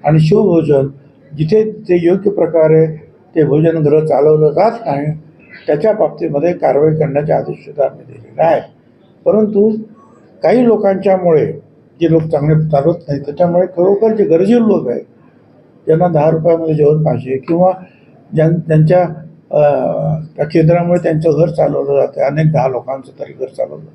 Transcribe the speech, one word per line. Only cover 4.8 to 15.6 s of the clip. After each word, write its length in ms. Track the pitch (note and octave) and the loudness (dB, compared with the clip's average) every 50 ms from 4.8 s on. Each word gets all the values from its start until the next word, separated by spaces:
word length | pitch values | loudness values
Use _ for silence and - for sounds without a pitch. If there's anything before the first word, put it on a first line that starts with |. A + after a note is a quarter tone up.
| - | -6
नाही, 320 | E3+ C#3+ C#3 D3 D3+ D#3 - - - _ _ - _ - - - - | -6 -6 -4 -4 -6 -8 -8 -12 -20 _ _ -20 _ -20 -16 -4 -4
त्याच्या 260 | D3+ D3 - A3 G#3 | -2 0 0 -2 0
बाबतीमध्ये 600 | - E3 D3 - - E3+ D#3+ D3+ C#3+ D3 F3 F3 | 0 -2 -4 -2 -6 -8 -4 -4 -2 -2 -2 -2
कारवाई 420 | - - C#3+ B2+ C#3 D3+ D#3 D#3 | 0 -2 0 2 2 2 2 2
करण्याचे 380 | D#3 D#3 C3+ C3+ C#3+ D3+ D3+ D3 | 0 -2 -2 -2 -4 -2 -2 -2
आदेश 320 | C3+ B2+ - A#2+ - - | -2 -2 -6 -10 -14 -14
सुद्धा 200 | - B2+ - C3+ | -20 -6 -4 -4
आम्ही 200 | C3+ - - - | -4 -4 -10 -20
दिलेले 380 | - - - - - - - D#3 | -20 -20 -20 -20 -20 -6 -2 0
आहेत. 180 | E3 D#3+ B2 - - _ _ _ _ _ _ _ _ _ _ _ | 0 0 0 -4 -8 _ _ _ _ _ _ _ _ _ _ _
परंतु 520 | - F#3 G#3+ A3 G#3 G#3 G3+ G#3 A3 G#3+ A3+ - - - - - _ - _ _ _ _ - - | 0 0 2 0 0 0 2 2 2 0 -4 -8 -14 -20 -20 -20 _ -20 _ _ _ _ -4 0
काही 220 | D#3 G3 B3 B3+ | 2 2 4 4
लोकांच्यामुळे, 840 | A#3 G#3+ G3+ G#3 G3 F#3+ F#3 F#3+ G3+ F#3+ F#3 F3+ F3 D#3+ D3 A#2+ G2+ - G#2+ - _ _ _ _ _ _ _ | 2 2 2 2 0 -2 0 0 0 0 2 2 2 2 2 2 0 -6 -10 -16 _ _ _ _ _ _ _
जे 100 | E3 E3 | 0 2
लोक 100 | D#3+ E3 | 2 0
चांगले 480 | D#3+ D#3+ D#3+ C#3+ C#3+ D3+ D#3 D#3 D#3 D#3 | 0 0 -4 -2 0 2 2 2 0 0
चालवत 260 | D3+ C#3 C#3 E3 F3 - - - | 0 0 0 0 -2 -4 -6 -8
नाही, 120 | C#3+ C#3 | -8 -8
त्याच्यामुळे 480 | C3+ C#3 C#3+ - F3 E3+ E3+ F3 F#3 F3+ | -6 -10 -4 -2 -2 0 2 0 0 0
खरोखर 480 | - E3+ F3 F#3+ G3+ G3+ A3 A3+ G#3+ | 0 0 2 2 2 2 2 0 2
जे 80 | G#3 G3+ | 0 2
गरजू 360 | - D#3+ E3 F#3+ G3+ A#3+ A#3+ | 2 2 2 2 2 2 2
लोक 300 | A#3 G#3+ G3 - B2+ B2 | 4 2 0 0 0 -4
आहेत, 140 | - - - _ _ _ - - _ _ _ _ _ _ | -6 -8 -8 _ _ _ -20 -20 _ _ _ _ _ _